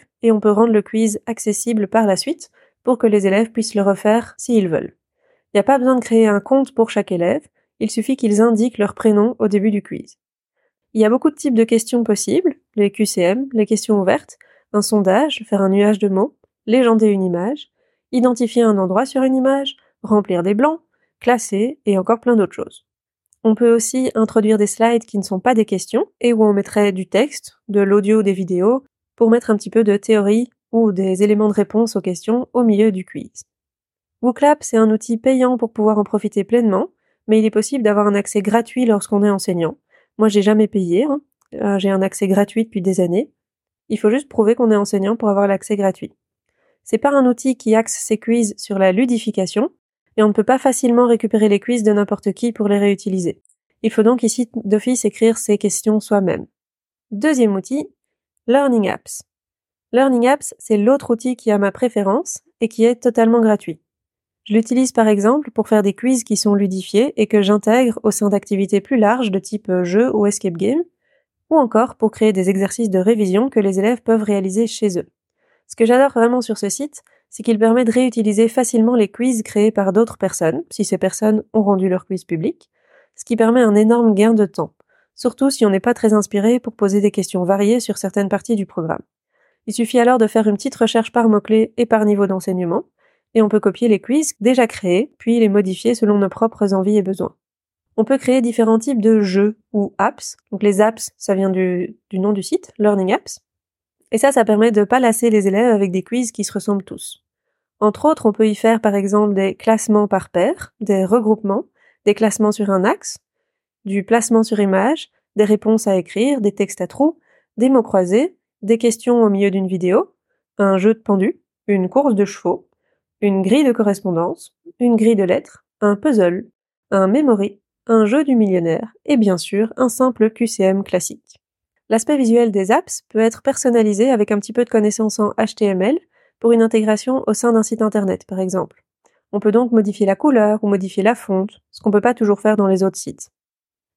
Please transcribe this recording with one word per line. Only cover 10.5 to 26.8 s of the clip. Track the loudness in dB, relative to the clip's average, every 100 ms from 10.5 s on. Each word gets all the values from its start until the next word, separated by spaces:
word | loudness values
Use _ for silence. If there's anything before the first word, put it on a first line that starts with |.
| _ _ _ _
Il | 0
y | 2
a |
beaucoup | 2 0
de | -2
types | -2 0
de |
questions | 2 0 0 -2
possibles, | -2 -2 -2 -2 -2 -4 _ -2
les | -2
Q | 0 -4
C | 0
M, | 0 0 -2
les | -2 0
questions | -2 0 0
ouvertes, | 2 0 -4 -20 _ _ _
un | -4
sondage, | 0 0 2 2 0 -4 -4
faire | -2
un | 0
nuage | 2 2 0
de | 0
mots, | 0 -2 -6 _ _ -2
légender | 2 2 4 2
une | 2
image, | -2 -4 -4 -8 -12 _ _ _ _
identifier | 0 0 0 -2 0
un | 2 2
endroit | 0 -2 -2
sur | -2
une | 0 0
image, | 0 0 -4 -12 _ _
remplir | -2 0 0 -2
des | 0
blancs, | 0 0 -2 _ _ _ _
classer | -2 -2 -2 -4 -4 -4 -2
et | 0
encore | 0 -2
plein | 0 0
d'autres | 0
choses. | -4 -14 -14 _ _ _ _ _ _
On | -2
peut | 2 4 2
aussi | 0 -4 -2 -2
introduire | 0 0 2 2
des | 0
slides | 0 0 0
qui | -2 -6
ne |
sont | -6 -4
pas | 0
des | 0 0
questions | -4 -4 -6 -6 -2
et | 0
où | 2
on | 2
mettrait | 2 -2 0